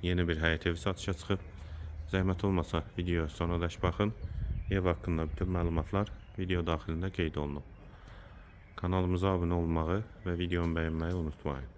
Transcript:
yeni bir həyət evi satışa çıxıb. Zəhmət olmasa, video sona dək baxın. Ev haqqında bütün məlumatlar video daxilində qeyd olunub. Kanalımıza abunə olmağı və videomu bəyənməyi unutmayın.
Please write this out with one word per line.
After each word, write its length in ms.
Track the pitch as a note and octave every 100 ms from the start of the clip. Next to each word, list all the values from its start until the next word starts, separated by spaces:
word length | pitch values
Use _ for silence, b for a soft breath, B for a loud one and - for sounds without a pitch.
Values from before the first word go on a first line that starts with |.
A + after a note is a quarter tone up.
yeni 220 | F2 F2 E2+
bir 140 | D#2+
həyət 260 | E2 D#2+ -
evi 140 | E2
satışa 320 | - F#2 - F#2+
çıxıb. 240 | - G2 - B B B B B -
Zəhmət 320 | F#2+ F#2+ F2 G2+
olmasa, 340 | F#2 D#2 E2+ - -
video 320 | F2 F2 D#2
sona 300 | - E2+ E2+
dək 160 | E2+ - F2+
baxın. 260 | F2 G#2 A2+ B B B B -
Ev 220 | G2 F2+
haqqında 380 | F2 - D#2+ D#2+
bütün 240 | D2+ F#2 F2+
məlumatlar 560 | F2 E2 D#2 G2 G#2 - - -
video 300 | F#2 F2+ E2+
daxilində 460 | D#2+ - E2 F#2 F#2+
qeyd 240 | E2+ -
olunub. 240 | D2 C#2+ - - B B B B B B B B B -
Kanalımıza 560 | F2+ F#2 F2+ F2+ F#2+ F#2
abunə 260 | F2 F2
olmağı 380 | E2 E2 D#2+ F#2+ A2 - F2+
və 100 | F2
videomu 380 | F2 F2 E2+ E2
bəyənməyi 340 | E2 D#2+ E2 F2+
unutmayın. 560 | D#2 D2+ D#2 C#2 C2